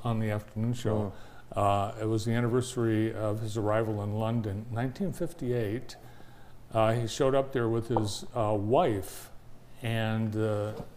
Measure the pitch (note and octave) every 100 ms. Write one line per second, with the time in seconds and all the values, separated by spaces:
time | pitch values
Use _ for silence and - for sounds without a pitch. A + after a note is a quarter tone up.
0 | A#2+ A2+ A2 G#2 - G#2+ A2+ A#2+ A2 G#2+
1 | G2+ - - - - G2+ G2+ G2+ G2+ A2+
2 | A2 A2 A2+ A#2 A#2+ B2 B2 B2 A2+ G#2+
3 | A2 G2+ G#2+ G#2 A2 A2 G#2 G#2+ A2 G#2+
4 | G#2 G#2+ A2 A#2 G#2+ G2 A#2+ A#2 C3 B2+
5 | F#3+ B2+ E3+ - B2+ B2 G#2 A#2 - -
6 | - - - - - - - A2+ A2 A#2
7 | A2+ - C3+ C3+ C3 B2+ A#2 A#2 A2 A2+
8 | G#2+ - - A#2+ G#2+ G#2+ G#2 C#3 E3+ G2+
9 | - - - - - - - - A2+ A2+
10 | A2 A2 A2 G#2+ A2 G#2 G#2 G#2 -